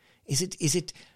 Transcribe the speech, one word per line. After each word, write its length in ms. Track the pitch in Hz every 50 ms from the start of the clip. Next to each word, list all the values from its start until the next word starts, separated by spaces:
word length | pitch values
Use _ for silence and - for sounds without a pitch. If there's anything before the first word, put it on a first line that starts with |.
| _ _ _ _ _
Is 160 | - 143 139
it, 180 | 180 180 - -
is 140 | 180 151 -
it, 200 | 180 - - - - - - _